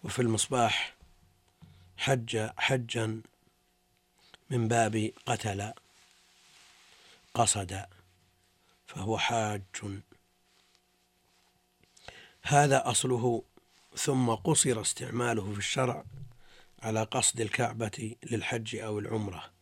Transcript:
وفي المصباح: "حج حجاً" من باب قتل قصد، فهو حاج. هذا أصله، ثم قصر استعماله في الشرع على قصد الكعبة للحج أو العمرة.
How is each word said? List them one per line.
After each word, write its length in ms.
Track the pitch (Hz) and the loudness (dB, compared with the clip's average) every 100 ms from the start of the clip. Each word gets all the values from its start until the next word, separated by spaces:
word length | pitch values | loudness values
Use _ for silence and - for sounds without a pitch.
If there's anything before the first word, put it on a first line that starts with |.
وفي 180 | - - | -6 0
المصباح: 720 | 120 110 - 131 113 - - - - _ _ _ _ _ - - - - | 2 2 2 4 2 2 -4 -10 -20 _ _ _ _ _ -20 -20 -20 -6
"حج 520 | - 135 113 113 107 - | 0 0 0 -4 -4 -2
حجاً" 640 | - 135 117 120 110 110 - _ _ _ _ _ _ _ _ _ - - _ | 0 0 0 -2 -2 -4 -10 _ _ _ _ _ _ _ _ _ -20 -20 _
من 180 | 123 113 | -2 2
باب 440 | 117 110 110 107 - - | 4 4 2 -2 -4 -4
قتل 460 | 117 110 98 104 - _ _ - _ _ _ - - - - - - - - _ | -2 -2 -4 -6 -10 _ _ -20 _ _ _ -20 -20 -20 -20 -20 -20 -20 -20 _
قصد، 520 | - 113 107 92 95 104 - _ _ _ _ _ _ _ _ - | 0 2 2 -2 -8 -12 -20 _ _ _ _ _ _ _ _ -16
فهو 320 | - 101 107 | -8 -2 0
حاج. 440 | - 117 107 104 98 - 101 98 - - _ _ _ _ _ _ _ _ _ _ _ _ _ _ _ _ _ - - - - _ | 2 2 0 -2 -8 -12 -10 -10 -14 -20 _ _ _ _ _ _ _ _ _ _ _ _ _ _ _ _ _ -20 -20 -20 -20 _
هذا 480 | - 143 143 135 123 | 4 6 6 6 4
أصله، 520 | 117 127 123 123 117 - _ _ _ _ - | 0 2 2 2 0 -4 _ _ _ _ -4
ثم 340 | - 131 123 | 0 2 2
قصر 500 | 110 - 151 135 113 | 2 2 4 4 2
استعماله 720 | 101 - 127 113 120 113 98 | -2 -6 -6 -2 0 0 -2
في 60 | 104 | -4
الشرع 460 | - - 127 120 - - - - - - - - | -2 0 0 -2 -8 -16 -16 -18 -20 -20 -20 -10
على 200 | 113 110 | -2 -2
قصد 380 | 110 131 - 120 | 0 2 0 0
الكعبة 760 | 107 - 117 113 110 - 110 117 | -2 0 -2 0 -6 -4 -8 -8
للحج 540 | - 113 - 120 110 117 | -4 -4 -2 -4 -4 -6
أو 220 | 110 104 | -4 -4
العمرة. 520 | 104 110 104 92 - _ | -2 -2 -4 -8 -16 _